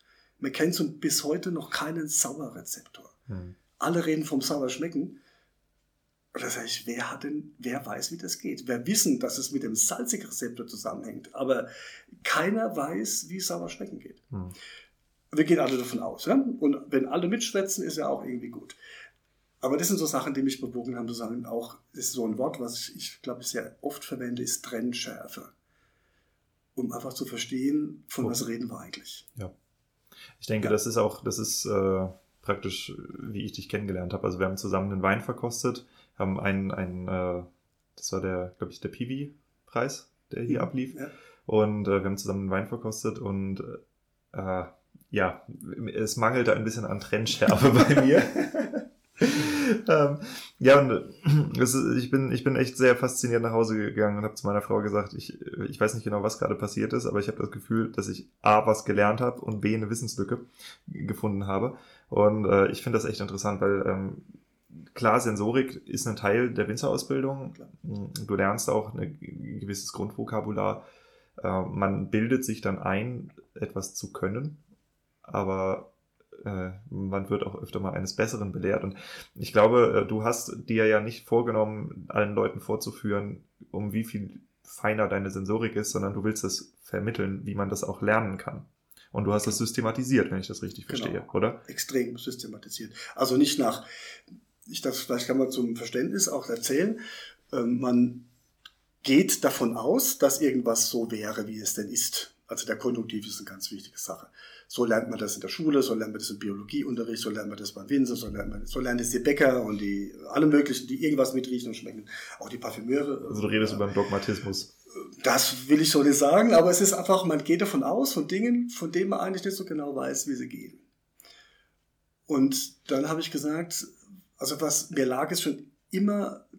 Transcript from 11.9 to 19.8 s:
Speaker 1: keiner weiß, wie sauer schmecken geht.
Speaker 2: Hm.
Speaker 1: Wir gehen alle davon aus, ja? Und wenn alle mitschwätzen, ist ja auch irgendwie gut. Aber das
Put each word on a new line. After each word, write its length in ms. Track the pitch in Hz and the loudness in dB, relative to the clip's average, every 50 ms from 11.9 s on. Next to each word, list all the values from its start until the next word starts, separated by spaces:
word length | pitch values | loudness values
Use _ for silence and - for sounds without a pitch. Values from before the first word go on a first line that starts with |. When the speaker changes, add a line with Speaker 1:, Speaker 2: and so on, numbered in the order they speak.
| - - - _ - - - | -18 -20 -20 _ -16 -8 -4
Speaker 1:
keiner 520 | - - 156 165 196 220 220 226 220 170 | 0 0 2 2 2 2 0 0 -2 -2
weiß, 540 | 156 139 156 175 202 110 - - - - 156 | -4 -4 -2 -4 -4 -4 -4 -4 -4 -6 -6
wie 100 | 180 190 | -8 -6
sauer 300 | 185 - 170 170 175 170 | -4 -4 -4 -6 -6 -8
schmecken 300 | - - 202 196 - - | -10 -10 -12 -12 -12 -14
geht. 220 | - - - _ _ _ | -16 -18 -20 _ _ _
Speaker 2:
Hm. 180 | - 98 92 92 - - - - - - - _ _ _ _ _ _ _ _ _ | -10 -8 -8 -10 -12 -16 -18 -20 -20 -20 -20 _ _ _ _ _ _ _ _ _
Speaker 1:
Wir 140 | - 151 156 | 2 2 4
gehen 140 | 156 170 151 | 4 4 4
alle 180 | 135 127 131 | 4 2 0
davon 220 | 123 120 - 127 - | -2 -2 -4 -6 -6
aus, 260 | - 95 - - - | -6 -8 -8 -4 0
ja? 80 | 151 233 269 - 233 - - | 2 4 4 2 2 0 0
Und 180 | 151 143 143 - - - | 0 0 0 0 -2 -2
wenn 180 | 143 131 131 | 0 0 0
alle 220 | - 147 175 175 175 | 0 0 0 0 0
mitschwätzen, 560 | 220 240 - - - 196 190 196 - 196 - | 0 -2 -2 -2 -2 -2 -2 -2 -4 -4 -4
ist 100 | - 160 | -4 -4
ja 120 | 160 143 139 | -4 -2 -2
auch 140 | 139 - - | -4 -4 -6
irgendwie 240 | 131 123 120 120 - | -6 -8 -8 -8 -10
gut. 260 | - - - - - _ - - - - - - _ _ _ _ _ _ _ _ _ _ | -12 -14 -16 -16 -20 _ -20 -20 -20 -20 -20 -20 _ _ _ _ _ _ _ _ _ _
Aber 160 | - 131 143 | -2 -2 0
das 100 | 156 | 0